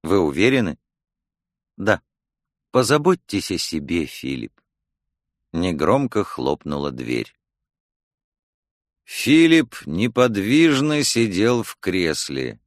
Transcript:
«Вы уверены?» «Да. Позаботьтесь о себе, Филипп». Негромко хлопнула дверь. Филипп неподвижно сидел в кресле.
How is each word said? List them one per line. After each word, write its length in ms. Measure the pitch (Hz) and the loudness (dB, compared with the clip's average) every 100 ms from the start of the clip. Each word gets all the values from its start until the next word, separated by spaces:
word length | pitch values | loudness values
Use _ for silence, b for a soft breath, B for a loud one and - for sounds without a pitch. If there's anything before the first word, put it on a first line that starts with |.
«Вы 160 | 78 98 | 2 2
уверены?» 600 | 78 71 113 135 95 - _ _ _ _ _ _ _ _ _ - | 2 2 2 2 -2 -6 _ _ _ _ _ _ _ _ _ -6
«Да. 260 | 101 98 _ _ _ _ _ _ _ | -2 -2 _ _ _ _ _ _ _
Позаботьтесь 800 | 127 120 151 160 180 _ 101 - | 0 2 2 2 0 _ -6 -4
о 80 | 90 | -6
себе, 480 | - 80 69 85 73 | -4 -8 -4 -4 -4
Филипп». 540 | - 65 67 55 _ _ _ _ _ _ _ _ _ _ | -8 -8 -8 -10 _ _ _ _ _ _ _ _ _ _
Негромко 720 | 80 90 76 78 131 131 107 | -4 -4 0 2 2 0 -4
хлопнула 680 | 98 - 64 73 76 71 71 | -4 -4 -4 -4 -4 -6 -6
дверь. 440 | 62 60 60 - _ _ _ _ _ _ _ _ _ _ _ _ _ _ _ _ _ | -6 -6 -6 -6 _ _ _ _ _ _ _ _ _ _ _ _ _ _ _ _ _
Филипп 720 | _ - 117 156 165 165 127 - | _ -6 2 4 6 4 2 -8
неподвижно 1200 | 71 82 120 123 123 101 98 147 165 135 151 151 | -8 -2 -2 2 2 2 2 4 4 2 0 0
сидел 580 | 131 117 113 92 113 120 | 0 0 0 2 2 0
в 140 | 104 - | -4 -6
кресле. 840 | 98 92 82 73 - 67 64 55 | -4 -2 -2 -2 -6 -6 -8 -10